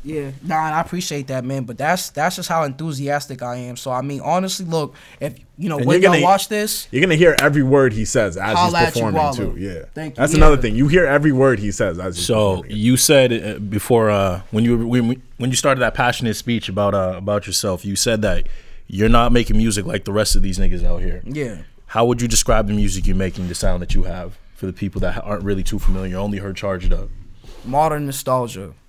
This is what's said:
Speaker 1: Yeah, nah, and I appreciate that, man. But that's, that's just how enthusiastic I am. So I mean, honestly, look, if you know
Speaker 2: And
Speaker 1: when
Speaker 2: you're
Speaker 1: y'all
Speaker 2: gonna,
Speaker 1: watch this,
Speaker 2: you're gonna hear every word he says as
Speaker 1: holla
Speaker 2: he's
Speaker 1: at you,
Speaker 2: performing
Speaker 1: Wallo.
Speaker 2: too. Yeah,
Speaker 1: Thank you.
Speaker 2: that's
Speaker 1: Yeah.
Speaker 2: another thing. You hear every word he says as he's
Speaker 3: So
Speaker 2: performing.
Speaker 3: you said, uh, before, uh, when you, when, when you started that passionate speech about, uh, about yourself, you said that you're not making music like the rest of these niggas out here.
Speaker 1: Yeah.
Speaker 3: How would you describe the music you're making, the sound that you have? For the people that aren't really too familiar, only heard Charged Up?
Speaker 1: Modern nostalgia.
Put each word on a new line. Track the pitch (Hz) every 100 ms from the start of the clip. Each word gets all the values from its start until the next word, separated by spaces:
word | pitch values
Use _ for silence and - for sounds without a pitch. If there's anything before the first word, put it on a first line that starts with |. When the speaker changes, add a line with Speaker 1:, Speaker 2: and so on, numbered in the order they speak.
| 143
Speaker 1:
Yeah, | 156 139 135
nah, | 151 160 160
and |
I | 156
appreciate | 165 180 - 143 135
that, | 131 127
man. | 135
But | 120 117
that's, | 143 180 -
that's | - 165 185
just | 170
how | 165
enthusiastic | 160 135 160 135 139 143 139 131
I | 120 123
am. | 123 120
So | 135
I | 127
mean, | 139 139
honestly, | - 175 190 185 175
look, | 165 143 - - -
if | 143 - - -
you | 170
know | 147
Speaker 2:
And | 127
Speaker 1:
when | 175
Speaker 2:
you're | 185
Speaker 1:
y'all | 165
Speaker 2:
gonna, |
Speaker 1:
watch | 170 196 -
this, | 208 214 - -
Speaker 2:
you're | 131
gonna | 180
hear | 156 170 143
every | 147 147
word | 131 139 131
he | 110
says | 107 139 104 87
as | 101
Speaker 1:
holla | 139 - -
Speaker 2:
he's | -
Speaker 1:
at | 120
you, |
Speaker 2:
performing | 113 185
Speaker 1:
Wallo. | 147 127 101
Speaker 2:
too. | -
Yeah, | 98 85 -
Speaker 1:
Thank | - 156
you. | 117
Speaker 2:
that's | 147
Speaker 1:
Yeah. | 156
Speaker 2:
another | 156 139
thing. | 120 110
You | 143
hear | 180 151
every | 147 151
word | 131 135 113
he | 104
says | - 101 85
as | 92 87
he's | 87
Speaker 3:
So | 110 104 92
Speaker 2:
performing. | 69 104
Speaker 3:
you | 110 127
said, | - 143 127
uh, | 117 101 98
before, | 101 104 - 120 110
uh, | 104 98 90 -
when | 107
you, | 117 117 117
when, | 123 117 131 - -
when | 127
you | 127
started | 151 131
that | 117
passionate | 113 123 120 120
speech | 104 - 117 -
about, | 95 101
uh, | 98 92 92
about | 98 104 101
yourself, | 92 107 90 101
you | 98
said | 120 110
that | 104 87 - - - - -
you're | 95 110
not | 120 120
making | 120 110 107
music | 113 101 87
like | 104
the | 101
rest | 101 101 -
of |
these | 101 92
niggas | 95 90
out | 87 87
here. | 87 85
Speaker 1:
Yeah. | 87 147 127 95 - - -
Speaker 3:
How | 110
would | 117 120
you | 120
describe | - - 110 104
the |
music | 104 104 92 95
you're | 92
making, | 95 95 90
the |
sound | 87 98 92
that | 87
you | 95
have? | 87 90 87 - -
For | - 95
the |
people | 90 98 98
that | - -
aren't | - 104
really | 98 95
too | 90 104
familiar, | - 92 92 92
only | 101 101
heard | 101 92
Charged | 101 92 92
Up? | 87 98 - - - - -
Speaker 1:
Modern | 113 139 156 147 143
nostalgia. | 131 - 127 120 95 95 -